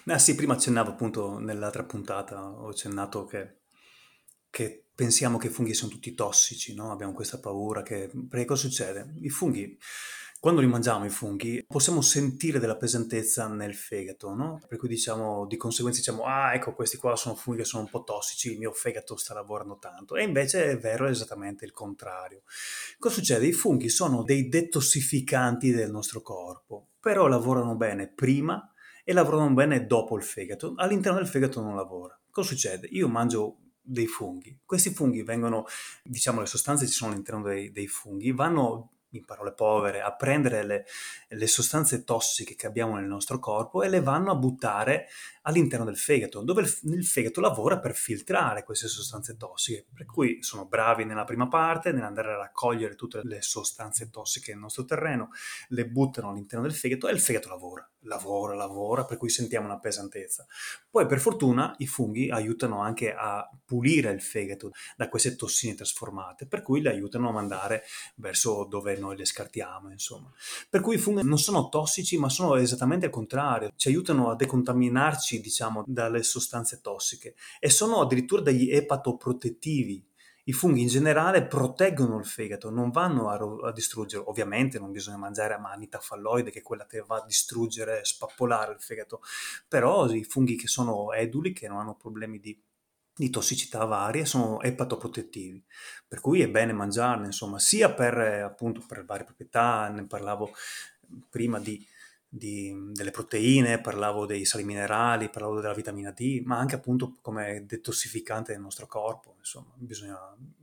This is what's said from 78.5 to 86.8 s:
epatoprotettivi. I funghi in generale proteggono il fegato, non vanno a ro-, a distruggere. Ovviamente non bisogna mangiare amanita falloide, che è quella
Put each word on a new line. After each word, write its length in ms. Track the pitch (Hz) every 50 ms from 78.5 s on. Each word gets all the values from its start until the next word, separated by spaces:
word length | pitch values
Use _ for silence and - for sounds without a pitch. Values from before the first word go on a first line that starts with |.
| 131 123 131 123
epatoprotettivi. 1300 | 135 143 147 - 143 135 - 131 120 - - 131 123 127 - 117 113 - - 156 156 139 117 95 101 98 - _ _ _ - - _ _ - -
I 40 | 131
funghi 280 | - - 180 147 123
in 80 | 120 120
generale 560 | 117 139 151 156 147 156 160 180 190 180 -
proteggono 720 | - - 135 127 127 - - 185 196 175 139 131 117 110 107
il 60 | 98
fegato, 460 | - - - 110 101 101 98 - 110
non 200 | 110 120 123 120
vanno 380 | 120 165 180 180 151 123 110 104
a 60 | 104
ro-, 300 | 104 107 104 110 - -
a 60 | 117 113
distruggere. 500 | 110 104 - - 110 107 - 107 101 98
Ovviamente 520 | 104 101 113 107 101 101 113 131 135 131 110
non 140 | 101 98 98
bisogna 240 | 104 101 104 104
mangiare 380 | 101 98 101 104 107 104 107 107
amanita 440 | 101 104 95 98 101 107 - - 104
falloide, 540 | - - 107 101 101 110 117 123 120 107 -
che 80 | 107
è 20 | -
quella 240 | - 117 104